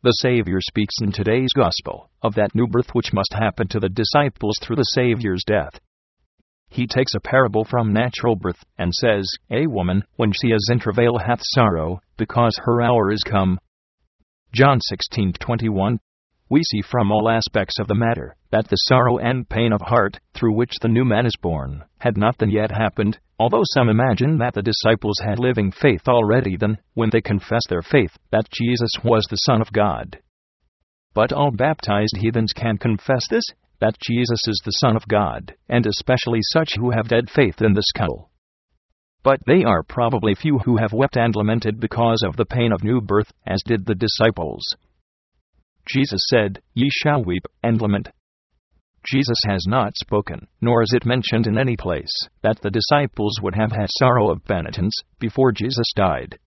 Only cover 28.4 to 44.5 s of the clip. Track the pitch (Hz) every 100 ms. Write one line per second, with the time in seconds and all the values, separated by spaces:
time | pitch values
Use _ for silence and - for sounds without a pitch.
28.4 | 110 - 117 120 117 - 117 110 101 104
29.4 | - 117 110 110 104 64 58 - _ _
30.4 | _ _ _ _ _ _ _ 107 117 -
31.4 | 143 107 135 156 - 101 107 98 113 113
32.4 | 110 - 117 104 120 107 - 127 - 226
33.4 | - - _ _ 107 107 - 117 117 117
34.4 | - 101 - - 131 110 - 107 92 57
35.4 | - - - 120 110 101 - 127 - 117
36.4 | 104 165 160 104 123 113 110 117 123 -
37.4 | 117 - 107 101 - - 90 - - _
38.4 | _ _ _ _ _ _ _ _ 131 135
39.4 | - 175 120 87 - - 117 123 107 98
40.4 | 156 139 113 113 110 113 135 127 117 104
41.4 | 104 113 110 107 113 - 117 113 107 -
42.4 | 110 123 117 98 104 123 101 101 104 _
43.4 | - 95 - 113 95 98 110 - 110 101
44.4 | 82